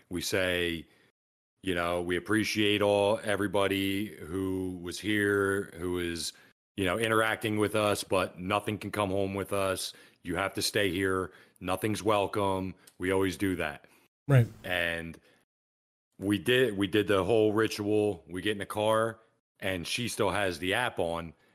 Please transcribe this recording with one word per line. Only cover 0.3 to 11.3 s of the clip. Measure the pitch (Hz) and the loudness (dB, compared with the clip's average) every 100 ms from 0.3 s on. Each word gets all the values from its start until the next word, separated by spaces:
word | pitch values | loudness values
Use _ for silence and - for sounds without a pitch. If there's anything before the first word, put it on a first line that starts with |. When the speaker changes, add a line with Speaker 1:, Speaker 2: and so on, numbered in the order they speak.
| 101 92 87 87 85 - _ _ _ _ _ _ _ | 0 0 0 -2 -4 -8 _ _ _ _ _ _ _
Speaker 1:
you | 95 87 | -4 -2
know, | 85 87 | 0 -2
"We | 87 87 | -2 -2
appreciate | 87 110 104 107 104 104 | 0 0 0 0 2 2
all, | 104 101 101 110 | 4 4 4 2
everybody | 110 98 101 98 98 98 98 98 107 - 78 | 0 0 0 2 2 0 -2 -2 -6 -10 -8
who | 92 95 95 92 92 | -4 -2 -2 -4 -6
was | 87 82 | -8 -6
here, | 98 104 101 101 98 98 98 80 | -2 0 2 4 2 0 -4 -6
who | 90 90 | -4 -2
is, | 87 85 80 - - _ _ - | -4 -4 -8 -12 -20 _ _ -4
you | 92 | 0
know, | 101 | 0
interacting | 110 110 110 107 110 107 | 2 2 2 0 -2 0
with | 104 107 | 2 2
us, | 104 98 | 2 0
but | - 95 92 - | 0 0 0 -4
nothing | 90 104 - 104 | -2 -2 0 -4
can | 101 | -4
come | 107 101 | -2 0
home | 98 98 | 0 -2
with | 98 92 | -2 -4
us. | 101 95 92 - - - _ | -2 0 -2 -6 -12 -20 _
You | 87 85 | -6 -2
have | 98 - | -2 -2
to | |
stay | - 110 101 | -2 0 0
here. | 87 95 92 92 | 2 0 0 -4